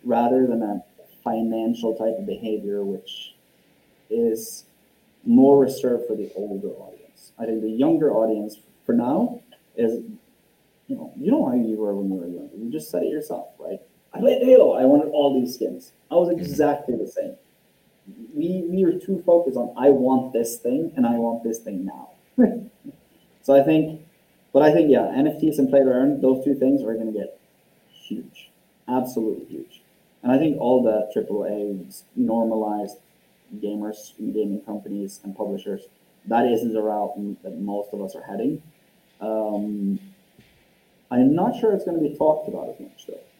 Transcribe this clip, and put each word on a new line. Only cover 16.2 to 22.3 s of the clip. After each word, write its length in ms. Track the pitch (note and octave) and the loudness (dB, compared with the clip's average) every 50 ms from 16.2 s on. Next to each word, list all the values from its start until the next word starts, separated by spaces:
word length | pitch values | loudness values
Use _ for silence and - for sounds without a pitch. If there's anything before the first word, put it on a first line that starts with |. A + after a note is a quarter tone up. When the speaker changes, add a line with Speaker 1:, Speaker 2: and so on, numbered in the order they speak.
| F3+ E3+ | 2 2
Speaker 2:
Mm-hmm. 100 | E3+ E3 | 0 -2
Speaker 1:
exactly 560 | F3+ D3 - D3 D3+ D3 C#3+ - - - A#2+ | -4 -6 0 0 2 2 2 -2 -4 -6 -6
the 120 | A2+ - - | -6 -6 -8
same. 260 | - - - - - - _ _ _ _ _ _ _ _ _ _ _ _ _ G3 - - A#3 G#3 | -6 -8 -8 -8 -10 -16 _ _ _ _ _ _ _ _ _ _ _ _ _ -20 -20 -20 -20 -12
We, 300 | D#3+ D3 D#3+ F3 F#3 F#3 E3+ E3+ | -8 -6 -4 -4 -4 -4 -6 -4
we 160 | F3+ F#3+ F#3+ | 0 2 2
were 80 | E3 | 2
too 320 | - - - - F#3+ E3+ - | 2 0 -2 -4 -4 -2 2
focused 300 | - F3 E3+ E3+ C3+ B2 | 4 4 4 4 2 -2
on, 180 | B2 A#2+ - - | -4 -6 -6 -6
"I 140 | A#2+ B2+ C#3+ | 2 4 4
want 420 | C#3 B2 B2 B2+ C3 B2 A#2+ - | 6 6 4 4 2 2 0 0
this 260 | - A2+ A#2 - - - | -2 -2 -2 -2 -6 -6
thing 340 | - A#2+ B2+ D3 E3 - - | -4 -2 -2 -2 -2 -4 0
and 80 | C3 A#2+ | 0 0
I 140 | A#2 A#2+ A#2 | 2 2 0
want 240 | A#2 A#2 A2+ A#2 | 0 -2 -2 -4
this 160 | - A2+ A2 - | -4 -6 -6 -6
thing 260 | - G#2 G2+ F#2 F#2+ | -8 -10 -8 -8 -8
now." 260 | F#2+ F2+ C2+ - - - _ _ _ | -8 -10 -12 -18 -20 -20 _ _ _